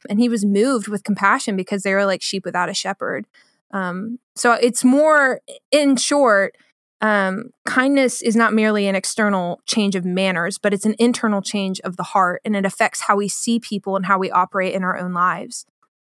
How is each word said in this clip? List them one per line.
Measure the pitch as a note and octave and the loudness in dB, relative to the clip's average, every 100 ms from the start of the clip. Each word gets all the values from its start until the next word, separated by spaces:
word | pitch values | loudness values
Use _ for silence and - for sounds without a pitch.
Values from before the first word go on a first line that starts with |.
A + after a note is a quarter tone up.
| - | -4
"And | G#3 | 0
he | A#3+ | 2
was | A3+ | 2
moved | G3+ G3 C4 B3 G3+ | 2 2 2 0 -2
with | G3+ | -6
compassion | - G3 G3 C4 - F#3+ | -4 -2 0 -2 -2 -4
because | F#3 G3+ | -4 -4
they | G3 | -2
were | G3 | 0
like | G3 F3+ | 0 -2
sheep | - G3 | -4 -8
without | F3+ F3+ F3 | -6 -4 -4
a | |
shepherd." | G3 F#3+ G3 - C3+ A3 _ _ _ _ | -4 -6 -6 -6 -6 -8 _ _ _ _
Um, | G3 F3+ F3+ A3+ B3 _ - | -8 -6 -8 -10 -12 _ -2
so | B3 | 0
it's | A3+ A#3+ - | 2 2 2
more, | B3+ C#4 D#4 D4+ C4+ A3 - - _ | 4 4 4 4 2 -2 -10 -20 _
in | D4+ C#4+ B3 | 2 4 2
short, | - D4 B3+ G3 F#3+ - _ _ _ - | 2 2 4 4 2 -4 _ _ _ -2
um, | G#3+ G#3 F#3+ F#3+ - _ | 0 2 0 -2 -8 _
kindness | - C4 C4 C#4 B3+ - | -4 0 2 4 2 0
is | A#3 A3 | 0 2
not | A3 | 4
merely | A3 G#3+ G#3 G3 | 4 2 2 0
an | |
external | F#3+ - - G#3 F#3+ F3 - | 0 -2 0 0 0 -2 -6
change | - A3+ G3+ F#3+ | -4 0 0 0
of | |
manners, | F3+ F#3 F#3+ F3 E3+ - | -2 0 0 0 -2 -2
but | G3+ | -2
it's | G3 | 0
an | G#3+ G#3+ | 0 2
internal | A#3+ A#3+ A3 G3+ | 2 2 0 -2
change | - G#3 F#3+ F#3+ | -2 -4 -4 -6
of | - F3+ | -8 -8
the | |
heart, | F3 G3 F3+ F3+ | -2 2 2 0
and | G#3+ | -4
it | G3+ F#3+ | -2 -2
affects | - A3 - | 0 -2 0
how | - G3+ | 0 0
we | G3+ | -2
see | - - A#3 | -4 -2 -2
people | - G#3 G3 G3 | -2 -8 -4 -2
and | |
how | F#3 F#3+ | 0 0
we | F#3+ | 0
operate | F3+ F#3 G3 F#3 | 0 0 -2 -2
in | F#3+ | -2
our | F#3 - | -2 -4
own | F3+ | -4
lives. | F3 F3+ E3+ B3 - - _ _ _ | -2 0 -2 -8 -14 -16 _ _ _